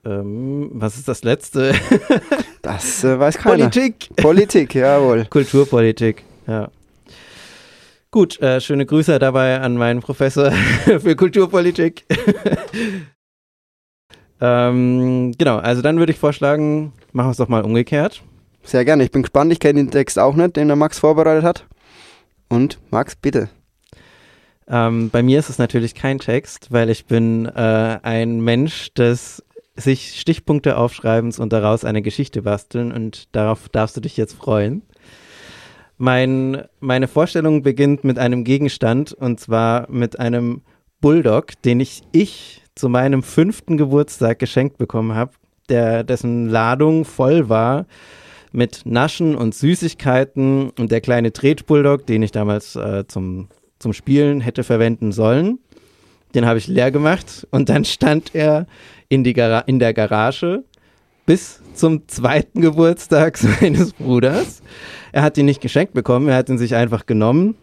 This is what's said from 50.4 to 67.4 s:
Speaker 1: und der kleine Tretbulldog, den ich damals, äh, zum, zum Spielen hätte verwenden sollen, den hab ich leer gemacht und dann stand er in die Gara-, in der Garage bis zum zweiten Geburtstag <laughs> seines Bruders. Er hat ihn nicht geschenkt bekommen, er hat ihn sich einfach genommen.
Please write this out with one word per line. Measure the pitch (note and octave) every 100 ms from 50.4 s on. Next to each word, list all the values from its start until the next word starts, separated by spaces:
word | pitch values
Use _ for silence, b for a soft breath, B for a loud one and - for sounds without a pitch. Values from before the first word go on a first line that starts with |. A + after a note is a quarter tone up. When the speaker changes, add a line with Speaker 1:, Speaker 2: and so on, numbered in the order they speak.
| C3+ C3+ C3+
Speaker 1:
und | - A2+
der | A2+
kleine | A#2+ A#2+ A#2
Tretbulldog, | - C#3 D3+ - D3+ C#3+ C#3+ -
den | A2
ich | G#2+
damals, | G#2+ G#2 G#2 - A#2
äh, | G#2 G2 F#2+
zum, | - F#2 F#2 F#2 _ _ _
zum | A#2+
Spielen | G#2 - C#3 C#3+ C#3+
hätte | B2 B2
verwenden | A#2 A#2 A2+ A#2 A2
sollen, | G2+ A2 B2+ F#3 B3+ _ b b b b b b
den | B2 A#2
hab | A#2
ich | -
leer | - B2+
gemacht | C#3+ D3+ F#3 - - -
und | C3+ C#3
dann | D3 -
stand | - B3+ D3+ -
er | E3 D3+ D3+ F3 b b b b
in | C3+
die | B2
Gara-, | B2 A#2 A2+ A#2+
in | C3
der | A#2+
Garage | A2+ G#2+ G#2+ A2+ C3+ F3 G3 C4 _ _ _ _ _
bis | - F#3 - - -
zum | - D#3+ D#3 -
zweiten | - A#2+ C#3+ - -
Geburtstag | E3 D3+ E3 E3+ - D#3 D#3+ -
<laughs> |
seines | A2 G#2 F#3+ D3 F3
Bruders. | - B2+ B2 B2 F3 F#4 - B B B B B
Er | -
hat | D3+ D3+
ihn | C#3+
nicht | C#3
geschenkt | - C#3 F3+
bekommen, | B2+ A2+ B2 D3
er | C3
hat | B2
ihn | B2+
sich | A#2+
einfach | A#2 A#2+ G#2+ -
genommen. | A2 G#2+ C#3